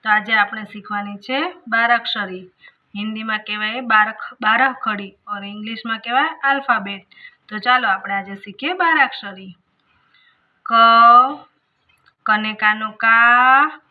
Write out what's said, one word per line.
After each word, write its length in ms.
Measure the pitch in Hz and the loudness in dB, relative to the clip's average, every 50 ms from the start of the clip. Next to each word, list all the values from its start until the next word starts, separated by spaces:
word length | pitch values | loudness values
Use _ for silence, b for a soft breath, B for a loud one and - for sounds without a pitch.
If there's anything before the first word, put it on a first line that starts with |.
| _ | _
તો 60 | 220 | 0
આજે 240 | 214 214 196 214 226 | -2 -2 0 0 0
આપણે 300 | 214 202 - - 220 208 | 0 0 0 -4 -14 -14
શીખવાની 540 | 202 - 208 196 - 208 208 202 208 202 | -14 -16 -20 -14 -8 -8 -8 -8 -10 -14
છે 360 | 202 - - 254 277 320 359 359 - _ | -16 -10 -6 -4 -4 -4 -6 -8 -14 _
બારાક્ષરી. 840 | 233 226 226 233 233 240 233 233 - - 226 202 190 185 185 185 185 _ b b b b b _ _ _ | -4 -2 0 2 2 0 0 -2 -6 -6 -6 -6 -8 -10 -14 -14 -20 _ b b b b b _ _ _
હિન્દીમાં 420 | 202 208 214 220 220 220 220 214 | -10 -8 -8 -8 -8 -6 -6 -6
કહેવાય 440 | 208 214 - 208 214 214 214 220 254 | -6 -6 -8 -8 -6 -6 -6 -6 -8
બારખ-, 560 | 262 233 220 214 214 214 220 - - - - _ | -4 0 2 2 2 0 -2 -10 -16 -18 -14 _
બારાખડી 760 | 226 214 220 233 262 269 254 - - 220 208 202 202 196 196 _ _ | -2 0 2 2 2 0 0 -4 -6 -6 -6 -6 -8 -14 _ _ _
ઓર 160 | - 208 202 202 | -12 -12 -10 -10
ઇંગ્લિશમાં 540 | 202 208 208 214 220 226 220 - 226 226 | -12 -14 -12 -12 -12 -12 -10 -8 -8 -8
કહેવાય 260 | 220 214 233 240 262 294 320 320 - - | -8 -6 -4 -2 -2 -2 -2 -6 -4 -2
આલ્ફાબેટ. 640 | 277 277 277 269 - 240 208 196 196 202 190 _ B B B B B B B _ | -2 -2 -2 0 -2 -2 -2 -2 -8 -12 -12 _ B B B B B B B _
તો 100 | _ 214 | _ -12
ચાલો 300 | 208 196 247 254 254 247 | -6 0 0 0 2 2
આપણે 260 | 214 190 185 - 196 196 | 0 -2 -2 -4 -6 -6
આજે 220 | 196 190 196 196 | -6 -6 -8 -14
શીખીએ 380 | 196 - 208 196 - 262 311 370 | -16 -16 -18 -14 -8 -6 -6 -2
બારાક્ષરી. 840 | 370 359 233 233 240 269 254 - - - 202 190 190 190 190 175 _ _ _ _ _ _ _ _ _ _ _ _ _ _ _ _ _ _ _ _ _ _ | 0 0 0 2 2 0 0 -2 -12 -14 -16 -16 -16 -20 -20 -20 _ _ _ _ _ _ _ _ _ _ _ _ _ _ _ _ _ _ _ _ _ _
ક, 60 | - 233 226 226 226 226 226 233 233 233 233 254 269 294 294 - _ _ _ _ _ _ _ _ _ _ _ _ _ _ _ _ | -2 4 4 6 6 8 8 8 8 8 8 6 4 -2 -10 -16 _ _ _ _ _ _ _ _ _ _ _ _ _ _ _ _
કને 300 | - 214 214 214 214 214 | -2 -2 -2 -2 -6 -6
કાનો 380 | 214 220 214 214 220 220 214 | 0 0 0 0 0 -6 -10
કા 880 | 208 _ 226 226 226 226 233 233 240 247 254 254 262 269 294 311 311 - _ _ | -8 _ 0 2 4 6 6 6 6 6 6 6 6 4 4 2 -2 -12 _ _